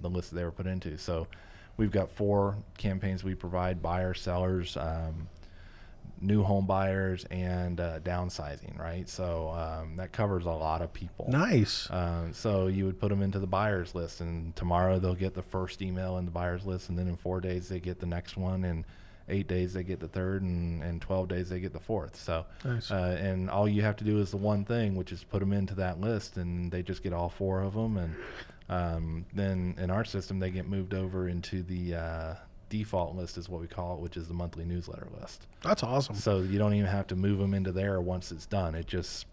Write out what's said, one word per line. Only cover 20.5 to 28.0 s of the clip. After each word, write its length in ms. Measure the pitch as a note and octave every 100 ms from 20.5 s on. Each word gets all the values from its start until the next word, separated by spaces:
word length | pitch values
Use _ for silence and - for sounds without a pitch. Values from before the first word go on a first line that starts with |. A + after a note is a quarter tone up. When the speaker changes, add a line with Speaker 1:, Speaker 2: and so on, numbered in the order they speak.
| F2 E2+ E2
Speaker 1:
and 200 | E2+ E2+
twelve 260 | - F#2+ F2+
days 220 | F2+ F2+
they 100 | F2+
get 140 | F2+
the 60 | F#2
fourth. 360 | - G#2+ D#2 -
So, 300 | - E2 D#2+ -
Speaker 2:
Nice. 260 | B2+ A#2 -
Speaker 1:
uh, 280 | G2 F2+ F2+
and 300 | F#2+ F#2 F#2
all 180 | G2 G#2
you 140 | G#2
have 140 | G#2+ G#2
to 80 |
do 140 | G#2 G#2+
is 120 | G2
the 60 | G2
one 260 | G#2 G#2
thing, 300 | G2 A#2 G#2+
which 180 | F#2+ F2
is 100 | F2
put 180 | - G2+
'em 100 | F#2+
into 220 | G2+ F#2+
that 260 | F#2+ F#2 F2
list, 380 | G#2 A2 - -
and 340 | F2 F2 F2
they 100 | F2+
just 200 | F2+ F#2
get 100 | F#2+
all 160 | F2 F2
four 320 | - G2 F#2+
of 160 | G2 G#2+
'em. 220 | A2+
And, 160 | G#2